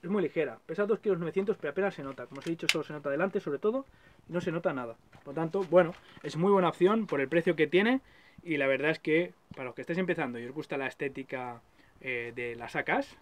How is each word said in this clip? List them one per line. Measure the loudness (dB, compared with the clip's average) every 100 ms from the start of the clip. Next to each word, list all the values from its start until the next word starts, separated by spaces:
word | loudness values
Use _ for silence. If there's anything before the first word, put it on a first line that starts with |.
es | 0
muy | 0
ligera, | 0 0 -2 -4 -10
pesa | -2 0
dos | 0
kilos | 2 0
novecientos, | 0 0 0 -2
pero | -2
apenas | -2 -2
se | -2
nota, | -10 -10 -12
como | -10
os | -6
he |
dicho, | -6 -2
solo | -2
se | -2
nota | -6 -4
delante | 0 0 -2
sobre | -4 -2
todo, | -2 -2 -6 -20 -20 -20 -6
y |
no | -4
se | -2
nota | -2 -2
nada, | -4 -8 -12 _ -20
por | -12
lo | -6
tanto, | -2 -2
bueno, | 4 6 6 0 -16 -14
es | -8 0
muy | 4
buena | 6 4
opción | 4 4 4 2
por | 0
el | 2
precio | 2 2 2
que | 4
tiene, | 6 4 2 -2 -20 -20 -20
y | -4 0
la | 2
verdad | 2 2
es | 0
que | 2 2 2 -6 _
para | -12
los | -10
que | -10
estéis | -6 -2
empezando | 0 0 -2 -4
y | -8
os |
gusta | -10 -6 -4
la | -6
estética, | -4 -6 -6 -10 -8 -8 -12 _ _ -20 _
eh, | -6 -6 -6
de | -8 -8 -8
las | -6 -6
A |
Ks | 0 -2 -2 -10